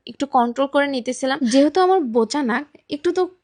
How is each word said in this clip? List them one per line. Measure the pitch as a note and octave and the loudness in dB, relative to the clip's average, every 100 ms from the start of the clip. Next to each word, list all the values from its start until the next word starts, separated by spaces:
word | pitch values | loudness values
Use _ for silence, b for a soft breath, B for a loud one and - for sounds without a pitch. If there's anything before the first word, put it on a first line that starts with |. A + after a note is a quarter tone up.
| - | -16
একটু | - C#4 | -8 -2
কন্ট্রোল | B3+ A#3 A#3+ C#4 | 0 0 0 0
করে | C#4+ C#4+ | 0 0
নিতেছিলাম, | C4+ A#3 B3 C4 C4+ | -2 -6 -4 -4 -2
যেহেতু | B3 C4 D4 F#4 | 0 4 4 4
আমার | F#4 F#4+ | 2 2
বোচা | C4 A#3 A3+ D4 | 0 0 0 -2
নাক, | B3+ A3+ D4 _ - | -2 -4 -6 _ -12
একটু | D4 F4 | -6 -2
তো | F4 F4+ - | -2 -2 -6